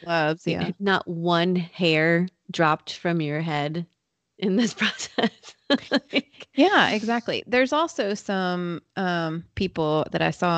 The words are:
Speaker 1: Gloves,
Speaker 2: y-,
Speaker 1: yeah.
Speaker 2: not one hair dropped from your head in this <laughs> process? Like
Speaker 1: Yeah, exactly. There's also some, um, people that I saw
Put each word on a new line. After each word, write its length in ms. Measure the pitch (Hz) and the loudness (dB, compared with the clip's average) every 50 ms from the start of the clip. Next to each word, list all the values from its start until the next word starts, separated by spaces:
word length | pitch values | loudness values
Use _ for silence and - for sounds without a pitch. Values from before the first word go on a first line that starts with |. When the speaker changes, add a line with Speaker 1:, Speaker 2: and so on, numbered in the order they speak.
| - | -8
Speaker 1:
Gloves, 420 | 170 170 165 156 151 160 165 - 170 | -2 0 0 2 0 -2 -2 -4 -4
Speaker 2:
y-, 60 | 165 | -4
Speaker 1:
yeah. 180 | 175 170 175 180 - | -2 -4 -6 -6 -4
Speaker 2:
not 260 | 202 196 190 - - - | -2 0 0 0 0 -4
one 480 | 180 165 165 175 175 175 175 185 185 | -6 -4 0 2 2 2 2 2 0
hair 720 | 180 170 170 - - 185 165 156 156 156 165 170 170 180 185 _ _ _ - | 0 -2 -4 -4 0 2 2 4 4 4 4 4 2 0 -2 _ _ _ -10
dropped 420 | 175 - 170 156 156 160 - - - | -2 0 2 2 2 0 -2 -10 -12
from 260 | - - 180 170 170 | -6 -4 -2 -2 0
your 200 | 156 147 147 151 | -2 -2 -2 -4
head 440 | 160 170 151 147 143 151 156 170 170 - _ _ _ _ _ _ _ _ _ - | -4 -2 -2 -2 -2 -4 -4 -6 -8 -10 _ _ _ _ _ _ _ _ _ -4
in 160 | 185 190 185 | -2 0 2
this 180 | 208 233 214 - | 2 2 0 0
<laughs> 20 | |
process? 540 | - 214 - - - - - - - - 208 - - - - - _ _ - | -2 -2 -2 -2 -4 -10 -10 -6 -2 -2 -2 -2 -4 -20 -20 -20 _ _ -2
Like 760 | 285 - - - - 285 - - - - - _ _ - - _ - | -2 -2 0 0 -2 -2 -2 -2 -4 -4 -4 _ _ -20 -20 _ 2
Speaker 1:
Yeah, 360 | - 285 381 415 320 190 - | 4 4 6 6 4 4 4
exactly. 520 | - 214 202 214 233 240 226 - 156 113 - - | 2 0 -2 -2 -2 -2 -2 -4 -4 -4 -4 -2
There's 260 | 220 254 262 254 294 | 0 2 2 2 2
also 400 | 302 330 330 - - 233 202 208 | 0 0 -2 -2 -4 -2 -2 -2
some, 680 | 202 - - 202 190 185 180 180 180 180 175 175 - - _ - | -4 -4 -4 -2 -2 0 -2 -2 -2 -4 -4 -6 -8 -10 _ -8
um, 480 | - 190 180 175 170 165 160 160 170 165 - - | -4 -2 -2 -2 -2 -2 -4 -4 -6 -8 -10 -6
people 500 | - 202 180 - - 160 151 151 156 143 - - | -4 -4 -4 -2 -2 0 2 2 0 0 0 0
that 80 | 170 | 0
I 100 | 160 160 | 0 0
saw 200 | 156 - - 175 170 | 0 0 0 0 2